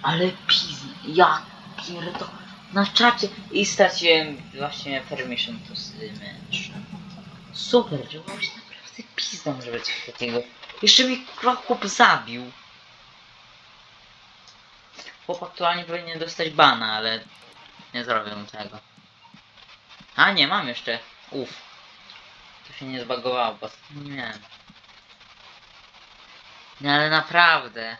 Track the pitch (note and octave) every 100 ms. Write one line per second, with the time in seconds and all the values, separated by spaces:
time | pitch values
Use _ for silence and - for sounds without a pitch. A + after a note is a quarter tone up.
0 | D3 E3 F#3 F#3 - - - C#3 C3+ -
1 | - D#3+ E3+ - - - - - - F3
2 | E3+ - F#3 - - - - F#3+ G3+ -
3 | A#3+ - G3+ - - - G3+ - F#3+ -
4 | E3+ D#3+ D#3 C#3+ - C3+ C#3+ - C#3+ C3+
5 | - C#3 B2+ A#2+ A#2+ A2+ - A2+ - -
6 | A2 - G2+ - - - - - - -
7 | - - - - - - - A#3+ A#3 C#3+
8 | A#2+ D#3 - G3+ - - - - - -
9 | - - - F#3 - C3 A#2+ A#2 - -
10 | - - A#2+ A#2 A#2+ - - - G#3+ -
11 | B3+ B3+ - - A#3 B3 - A#3 G3+ -
12 | A3+ D#3 A2 A#2+ B2+ - - - - -
13 | - - - - - - - - - -
14 | - - - - - - - - _ -
15 | - - - F3 F3+ - F3 F3 E3+ E3+
16 | E3+ E3 E3 - D#3+ D3+ D3 A#2+ A2+ A2
17 | A2+ A2+ - - - - - - - B2
18 | A#2 A2+ G#2 G#2 G#2 G#2+ G2+ A2 _ _
19 | _ _ - - _ - - - _ -
20 | - - E3+ F#3+ C#3+ G3+ C#3+ A#2+ - A2+
21 | - - - C#3 B2 - - - - -
22 | - - - - - - - - C3+ C3
23 | A#2 B2 A#2+ B2+ A#2 G#2 G#2+ - - D3
24 | C#3+ C#3 A#2 G#2+ G2+ - - - - -
25 | _ - - - - - - - - -
26 | - - - - - - - - C#3 C#3+
27 | D3+ D#3 D3+ E3+ E3+ D#3+ B2 A2 A2+